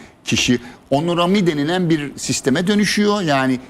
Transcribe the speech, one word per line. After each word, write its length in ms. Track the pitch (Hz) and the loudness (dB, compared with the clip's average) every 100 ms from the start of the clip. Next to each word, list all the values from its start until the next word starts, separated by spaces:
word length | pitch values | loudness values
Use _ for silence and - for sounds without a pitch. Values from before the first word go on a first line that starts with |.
| - - | -20 -14
kişi 340 | - 107 - 120 - - - | -4 -2 0 0 -2 -18 -4
Onorami 560 | - 170 170 175 208 175 | -2 0 0 2 2 2
denilen 440 | 147 147 185 170 | 0 0 0 0
bir 220 | 160 143 - | 0 -2 -8
sisteme 500 | - - 135 143 185 | -6 -2 0 0 2
dönüşüyor. 560 | 208 190 - 208 208 | 2 2 2 0 0
Yani 380 | 165 139 131 127 - | 2 2 2 -2 -6